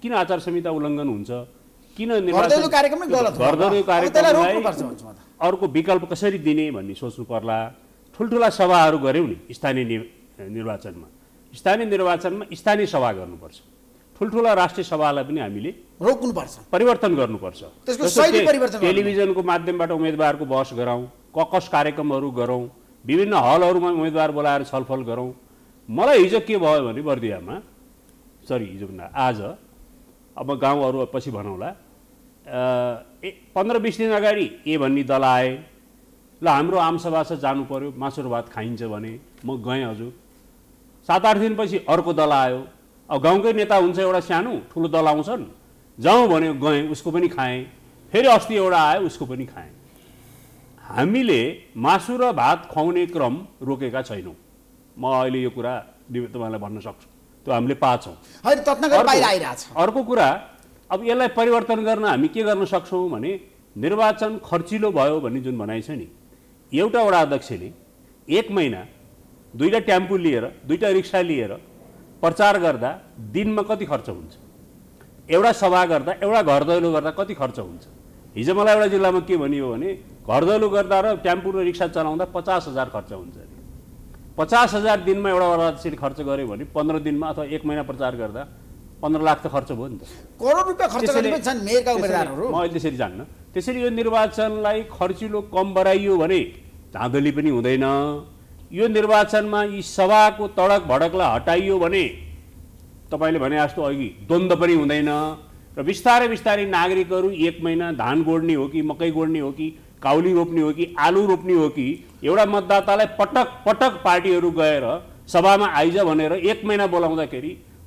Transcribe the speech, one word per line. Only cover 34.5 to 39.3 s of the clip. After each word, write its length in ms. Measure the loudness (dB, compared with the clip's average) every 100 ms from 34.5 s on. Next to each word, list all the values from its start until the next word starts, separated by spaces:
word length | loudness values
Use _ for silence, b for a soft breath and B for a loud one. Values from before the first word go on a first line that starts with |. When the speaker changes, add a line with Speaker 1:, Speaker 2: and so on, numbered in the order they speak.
| -6 -4
Speaker 1:
ए 120 | 0
भन्ने 240 | 0 0
दल 200 | 0 2
आए, 420 | 4 4 2 -4 -14 _ _ _ _ _ _ _
ल 60 | 2
हाम्रो 300 | 2 2 2
आमसभा 440 | 0 0 -2 -2
छ 100 | -2
जानु 320 | -4 -2 -2
पर्यो, 300 | -4 -8 -8 -8
मासु 260 | -8 -6
र 20 |
भात 240 | -4 -6 -6
खाइन्छ 340 | -8 -8 -8
भने 380 | -8 -8 -10 -14 -20